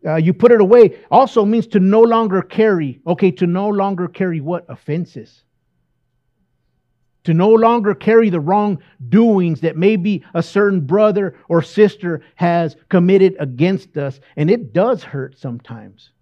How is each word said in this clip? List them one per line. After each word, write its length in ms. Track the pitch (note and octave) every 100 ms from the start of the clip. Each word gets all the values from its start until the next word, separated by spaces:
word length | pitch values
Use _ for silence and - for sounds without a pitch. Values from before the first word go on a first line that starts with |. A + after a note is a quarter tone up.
| -
uh, 100 | D#3+
you 160 | E3
put 220 | F3+ A#3+
it 80 | A#3
away, 360 | F#3+ A#3+ G#3+ - -
also 320 | G#3 C4+ -
means 240 | G#3 A#3 A3+
to 120 | G#3
no 180 | F#3+ G#3+
longer 400 | A#3 A3+ A3 F#3
carry. 600 | - - A3 F#3+ D3 A#2+ -
Okay, 260 | F3 F#3+
to 140 | - F3+
no 220 | F3+ G#3
longer 400 | G#3 G3 F#3+ F3
carry 320 | - F#3 E3
what? 260 | C#3+ F3 -
Offenses. 760 | B2+ - D#3 F3 C3+ A2 _ _ _ _ _ _ _ _ _ _ _ _ _ _ _ _ _ _ _ -
To 80 |
no 160 | D#3+ G3
longer 440 | A3+ A3+ A#3+ G#3
carry 360 | G3 - A3+ A3+
the 100 | F3
wrongdoings 1200 | D3 G3+ G#3 F3+ _ _ B2 F#3 A#3 G3+ F3 D3+
that 160 | E3 D#3
maybe 480 | F#3 A3 F3+ F#3+ -
a 80 | E3+
certain 380 | E3 G3+ G3+ F#3+
brother 560 | C3+ F#3+ G#3+ G3+ F#3+ - _
or 120 | E3+
sister 600 | D#3+ - G#3 - F3 D#3+ _ _
has 420 | F3 E3+ E3 - _
committed 480 | F#3 F3 G3 F#3+ F#3+
against 580 | C#3+ B2 E3+ F#3+ - -
us. 240 | C#3 C3 _ -
And 120 | D3+
it 220 | A#3 D#3+
does 320 | G#2+ A3 A#3
hurt 340 | - C#3+ C3+ _
sometimes. 760 | C3+ A#2+ _ A#2 G#2 G2+ _ _